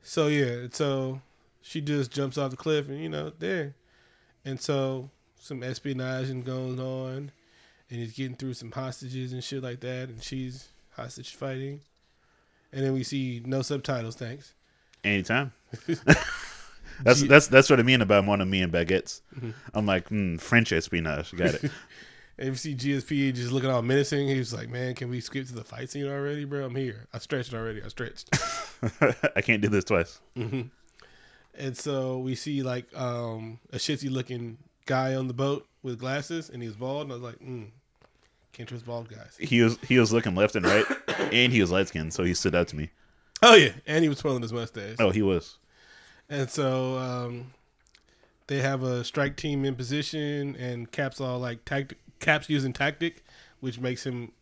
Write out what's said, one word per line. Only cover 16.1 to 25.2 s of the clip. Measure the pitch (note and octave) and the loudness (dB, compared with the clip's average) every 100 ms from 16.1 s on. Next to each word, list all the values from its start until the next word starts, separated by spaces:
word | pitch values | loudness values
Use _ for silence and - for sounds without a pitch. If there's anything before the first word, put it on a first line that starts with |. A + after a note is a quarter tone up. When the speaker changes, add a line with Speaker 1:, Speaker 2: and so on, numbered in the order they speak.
| D3 - - - - - - - - | 6 4 -8 -10 -14 -18 -18 -18 0
Speaker 2:
That's, | B2+ B2+ | 6 8
Speaker 1:
G- | C#3+ | 12
Speaker 2:
that's, | C#3+ - | 10 12
that's | C3 C3 | 8 10
what | C3+ | 8
I | |
mean | A#2 C3 | 8 6
about | G2+ G#2 G2 | 8 6 6
Mon | G2+ | 4
Ami | F#2 F#2+ | 2 2
and | F2+ | 2
Baguettes. | E2+ E2+ F#2+ - - _ | 2 2 2 0 -14 _
Speaker 1:
Mm-hmm. | - A#2+ A2 - | -12 -10 -12 -6
Speaker 2:
I'm | G#2+ G#2 | -2 2
like, | F#2+ F2 | 2 0
"Hmm, | G#2+ G2 E2 | -2 0 -2
French | - A#2+ A2+ | 4 4 4
espionage. | E2 - E2+ D#2+ C#2+ - E2+ | 0 0 -2 -2 -2 -6 0
Got | E2+ | 0
it." | D2 C#3+ - | 2 -4 -8
Speaker 1:
<laughs> | - - - - - - | -20 -20 -20 -20 -20 -10
And | C3 | -6
we | C3 | -6
see | D#3 | -6
G | C3+ C3+ C#3 | -4 -2 -2
S | |
P | - D3 C#3 | -2 0 0
just | B2 A#2+ | 0 -2
looking | C3+ C3 | 0 2
all | B2+ | 0
menacing. | A#2 C3+ C#3 C#3+ C#3 | 2 2 2 0 0
He | C3+ | 0
was | A#2 | -2
like, | A#2 A#2 | -6 -8
"Man, | B2 B2+ | -6 -6
can | B2 B2 | -6 -6
we | B2 | -6